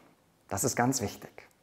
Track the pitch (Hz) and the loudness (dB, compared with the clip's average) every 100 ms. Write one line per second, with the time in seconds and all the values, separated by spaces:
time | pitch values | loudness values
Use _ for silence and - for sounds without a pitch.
0 | - _ _ _ - 101 135 - 123 131 | -20 _ _ _ -6 -2 0 2 2 2
1 | 101 - - - - _ | -2 -6 -16 -18 -20 _